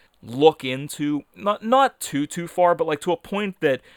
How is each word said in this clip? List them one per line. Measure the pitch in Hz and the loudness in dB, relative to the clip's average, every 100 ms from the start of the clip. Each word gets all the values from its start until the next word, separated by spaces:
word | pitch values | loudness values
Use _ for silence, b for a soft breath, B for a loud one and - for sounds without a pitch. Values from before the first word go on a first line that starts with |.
| b _ | b _
look | 113 127 151 151 131 | -12 4 4 4 -4
into, | 131 143 - 147 147 - - | -8 -8 -6 -4 -4 -6 -6
not, | 196 208 | -4 -4
not | 220 262 269 - | 2 4 2 0
too, | - 139 147 | -6 -4 -4
too | 175 170 | -6 -6
far, | - 175 165 | 2 2 2
but, | 160 | 0
like, | 151 | -2
to | 180 | -2
a | 165 | -4
point | - 196 202 - | -4 -6 -6 -2
that | 143 131 B | 0 0 B